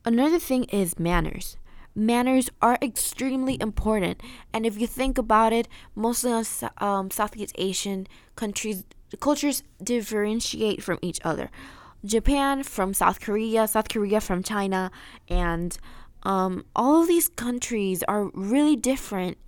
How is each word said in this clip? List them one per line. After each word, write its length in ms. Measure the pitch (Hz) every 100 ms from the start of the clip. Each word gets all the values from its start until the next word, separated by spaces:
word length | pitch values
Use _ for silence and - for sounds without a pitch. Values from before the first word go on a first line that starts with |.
Another 340 | 233 233 294 339
thing 260 | - 254
is 340 | - 202 180 -
manners. 580 | 170 175 160 - - - - - - -
Manners 520 | 220 240 254 262 247 -
are 160 | 233 247
extremely 800 | 277 - - - 262 262 262 254
important, 600 | 214 - 214 220 170 - 247 - -
and 120 | 226
if 140 | 226 208
you 80 | 226
think 320 | - 262 269
about 340 | 220 220 226
it, 140 | 233 240 - - -
mostly 340 | 226 240 247
on 140 | 226
Sa-, 260 | 220 - - -
um, 320 | 202 196 190
Southeast 460 | - 208 - 202 -
Asian 480 | 190 185 202 190 190 - - -
countries, 480 | 220 202 214 190 - - - -
cultures 460 | 269 294 285 262 - -
differentiate 1000 | 190 240 202 214 208 226 - 233 220 -
from 180 | - 170
each 160 | 175 -
other. 260 | 165 156 - - - - - -
Japan 580 | 202 220 220 285 277 277
from 320 | 277 - 190
South 260 | 196 180 190
Korea, 460 | - 208 226 220 214
South 220 | 220 214
Korea 320 | 226 202 214
from 240 | 214 180
China, 480 | 185 214 196 185 185 - - - -
and, 480 | 180 175 170 175 - - - - -
um, 420 | 190 190 185 185 - -
all 260 | 247 320
of 60 | 339
these 180 | 339 -
countries 800 | - 240 247 - 226 190 180 -
are 240 | 208 202
really 440 | - 196 269 294 269
different, 600 | 247 262 - 196 180 -